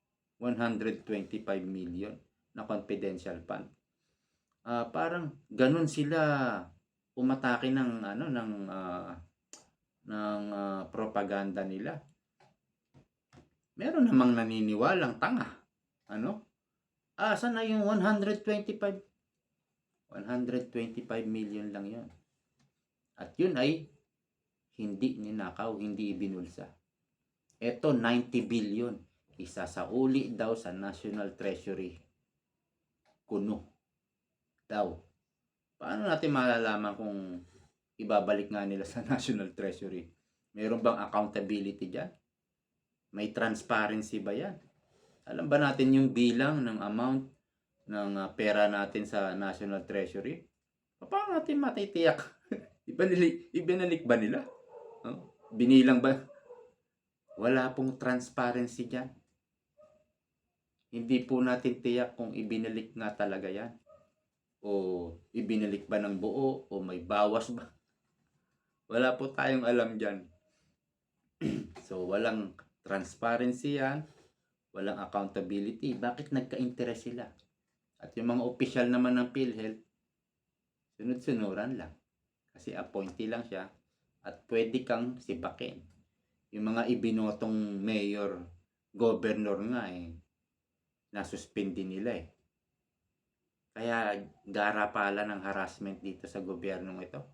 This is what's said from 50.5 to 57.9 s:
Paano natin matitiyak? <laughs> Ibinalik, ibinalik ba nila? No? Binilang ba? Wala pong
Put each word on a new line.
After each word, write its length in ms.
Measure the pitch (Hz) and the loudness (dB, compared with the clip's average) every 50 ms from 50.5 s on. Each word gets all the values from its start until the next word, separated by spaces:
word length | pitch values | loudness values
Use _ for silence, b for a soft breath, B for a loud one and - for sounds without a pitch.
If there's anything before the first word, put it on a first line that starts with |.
| _ _ _ _ _ _ _ _ _ - | _ _ _ _ _ _ _ _ _ -16
Paano 360 | - - 381 392 415 415 359 | -8 -2 0 0 0 2 0
natin 240 | 320 311 - 294 285 | -2 0 0 2 2
matitiyak? 580 | 277 254 - 214 196 196 - 175 165 156 - - - - - _ _ - | 2 2 0 0 -2 -2 2 4 6 6 4 4 -2 -12 -16 _ _ -8
<laughs> 380 | 208 - - - _ _ - - | -8 -8 -8 -14 _ _ -14 -6
Ibinalik, 640 | - - 175 185 180 180 175 165 - - - - - | 2 2 4 6 6 8 6 6 6 2 -8 -6 -4
ibinalik 500 | 165 160 170 180 180 180 180 165 160 - | -2 0 2 2 2 2 0 0 0 4
ba 120 | 120 120 | 4 4
nila? 280 | 113 107 101 - 277 - - - - - - - - - - - - | 6 6 2 0 -2 -4 -6 -14 -18 -20 -20 -20 -18 -18 -18 -18 -14
No? 320 | - - - - - - - _ - - | -12 -10 -10 -10 -14 -18 -20 _ -18 -8
Binilang 480 | 113 110 120 123 131 131 127 131 131 120 | 0 4 8 10 12 12 12 10 8 8
ba? 140 | 123 135 135 - - - - - - - - - - - _ _ _ _ _ _ _ _ _ _ _ _ - | 6 4 4 2 -2 -12 -20 -20 -20 -20 -20 -20 -20 -20 _ _ _ _ _ _ _ _ _ _ _ _ -6
Wala 380 | - 107 120 135 131 127 131 127 | 0 2 4 4 4 2 0 0
pong 240 | - 131 131 | -2 -2 -2